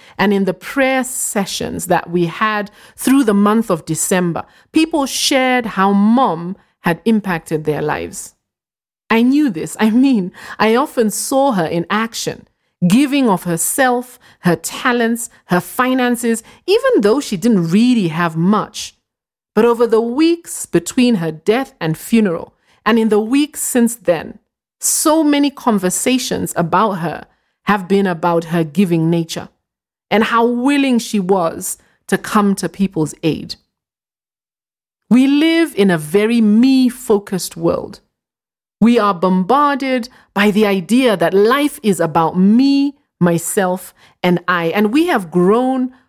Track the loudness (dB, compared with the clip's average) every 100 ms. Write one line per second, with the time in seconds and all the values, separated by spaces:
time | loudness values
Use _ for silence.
0 | -16 -2 0 2 0 -4 -8 -2 0 0
1 | -4 -8 -6 -6 -6 -6 -8 -8 -2 -2
2 | -2 -2 -2 -2 -2 -2 -6 -14 -20 -8
3 | 0 2 2 2 2 2 0 -4 -4 -6
4 | -2 0 0 -4 -10 _ _ -4 -2 -2
5 | -4 -4 -2 0 0 0 -2 -2 0 2
6 | 2 2 2 -2 -8 -12 _ _ -4 -2
7 | 0 0 -2 -6 -4 -4 -2 -4 -4 -6
8 | -8 -12 -18 _ _ _ _ _ _ _
9 | -2 0 2 2 0 -4 -8 -2 0 2
10 | 4 2 -2 -10 -16 -2 0 2 0 -2
11 | -2 -2 -2 0 0 0 -2 -4 -4 -4
12 | -4 -6 -10 -10 -16 _ _ _ 2 2
13 | 2 0 0 0 -2 -4 -4 0 0 0
14 | -6 -16 _ _ -2 -2 -4 -6 -2 0
15 | 0 -2 -8 _ -4 -2 -2 -2 -2 0
16 | 0 0 -2 -2 -6 -10 0 0 2 2
17 | 2 0 -2 -2 2 2 2 2 4 2
18 | 0 -2 -2 0 0 0 -2 -10 -14 -16
19 | _ _ _ _ _ 0 2 2 2 2
20 | 0 0 0 0 -6 -14 -4 -4 -2 0
21 | 2 0 -2 -4 -2 -2 -4 _ -6 -6
22 | 0 0 0 -2 -10 _ _ _ 0 0
23 | 2 0 2 0 0 -4 -4 0 0 0
24 | -2 -2 -4 -16 _ _ _ _ -4 -2
25 | 2 2 2 2 0 -2 -2 0 0 -2
26 | -2 -2 -2 -6 -4 -4 0 0 0 -2
27 | -6 -8 -14 _ _ _ -4 -2 0 0
28 | 0 0 0 0 0 -2 -2 0 0 0
29 | 0 -2 -4 -10 -14 _ _ _ _ _
30 | _ -2 0 0 0 0 0 0 2 0
31 | -2 -4 0 0 0 -6 -10 -12 _ _
32 | -4 -4 0 0 0 0 -4 -4 -2 -2
33 | -4 -4 -4 -4 -8 -16 _ _ _ _
34 | _ _ _ _ _ _ _ _ _ _
35 | 2 4 4 4 2 2 0 2 2 2
36 | 0 0 2 2 4 4 4 4 2 0
37 | 0 -2 0 -8 -8 -6 -4 -4 -6 -16
38 | _ _ _ _ _ _ _ _ 2 4
39 | 2 2 0 2 2 2 2 0 -2 -2
40 | -4 -14 _ 0 2 4 2 0 0 2
41 | 2 2 2 4 4 2 0 -2 -2 0
42 | 0 0 0 2 4 4 4 2 0 -4
43 | _ _ 0 0 -2 -2 -2 -2 -8 -20
44 | _ _ 0 0 0 -2 0 0 0 2
45 | 2 0 -2 0 2 2 0 -2 -4 -8